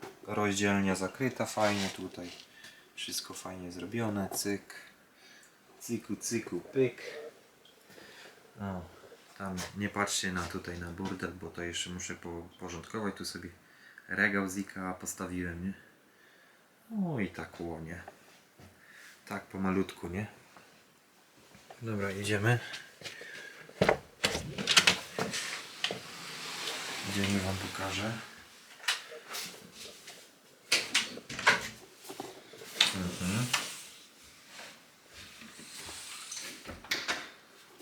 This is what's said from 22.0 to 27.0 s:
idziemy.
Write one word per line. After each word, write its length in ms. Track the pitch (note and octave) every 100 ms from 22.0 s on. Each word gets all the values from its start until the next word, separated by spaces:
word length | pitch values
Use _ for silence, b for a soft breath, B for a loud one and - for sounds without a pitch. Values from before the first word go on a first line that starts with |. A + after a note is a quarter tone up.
| G2
idziemy. 480 | F#2+ G#2 G#2 A2 A#2+ B B B - B B B B B B B - - - - - - - - - - - - - - - - - - - - - - - - - - - - - - - - -